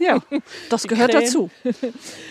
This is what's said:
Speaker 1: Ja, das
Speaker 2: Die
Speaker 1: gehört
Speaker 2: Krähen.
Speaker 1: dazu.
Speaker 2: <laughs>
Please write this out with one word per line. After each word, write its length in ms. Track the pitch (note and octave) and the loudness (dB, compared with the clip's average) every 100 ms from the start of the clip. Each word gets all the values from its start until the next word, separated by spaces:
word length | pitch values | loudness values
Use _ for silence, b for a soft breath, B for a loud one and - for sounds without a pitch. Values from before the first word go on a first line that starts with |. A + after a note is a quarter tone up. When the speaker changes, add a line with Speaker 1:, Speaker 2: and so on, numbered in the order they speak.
Speaker 1:
Ja, 180 | F4 B3+ - - B B B | 2 2 0 -6 B B B
das 120 | A#3 | -4
Speaker 2:
Die 60 | G3+ | 0
Speaker 1:
gehört 220 | A#3 A#3+ | 2 4
Speaker 2:
Krähen. 140 | - A#3 | 4 2
Speaker 1:
dazu. 240 | C#4 F3 - | 0 -2 -4
Speaker 2:
<laughs> 120 | B3+ - A#3+ - B B B | -6 -4 -6 -8 B B B